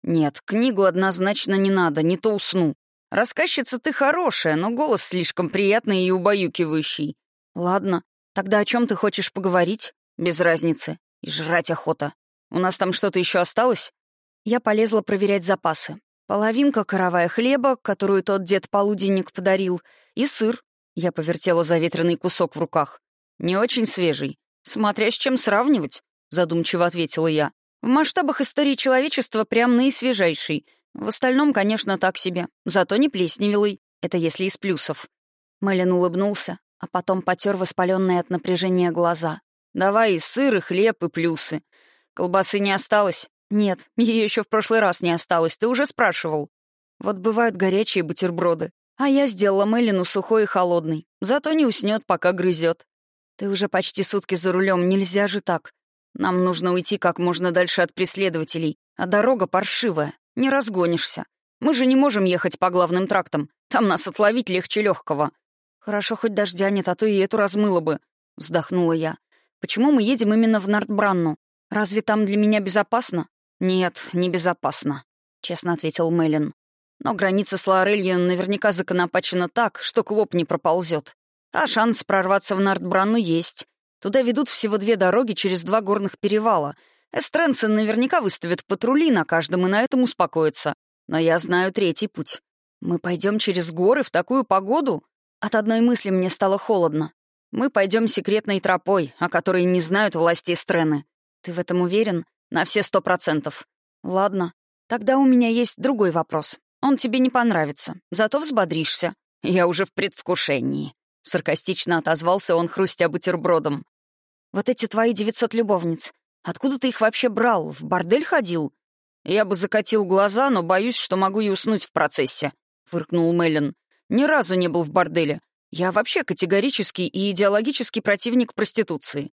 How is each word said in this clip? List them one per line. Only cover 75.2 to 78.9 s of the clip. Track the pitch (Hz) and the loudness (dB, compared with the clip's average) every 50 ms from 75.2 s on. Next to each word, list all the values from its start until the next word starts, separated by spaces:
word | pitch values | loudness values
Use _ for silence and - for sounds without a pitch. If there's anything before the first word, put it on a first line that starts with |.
| _ _ _ _ | _ _ _ _
честно | - - 175 165 - 180 | -10 -8 -8 -6 -2 -2
ответил | 175 151 - 160 - - 170 165 | -4 -2 -4 -6 -2 0 0 0
Мэлен. | 170 170 160 160 151 156 147 147 - _ _ _ _ _ _ _ _ _ | 2 2 2 2 2 0 -2 -4 -6 _ _ _ _ _ _ _ _ _
«Но | - - 233 | -6 -6 -2
граница | 185 202 190 185 202 202 - 196 | 0 0 2 2 2 0 0 -2
с | 190 - | -2 2
Лорелью | - 190 190 185 196 208 214 185 185 185 180 | 2 2 4 4 2 2 0 0 0 0 2
наверняка | 180 180 180 175 185 185 202 190 - 208 | 2 2 0 0 -2 -2 -2 0 0 0
законопачена | 190 175 190 - | 0 0 -2 -2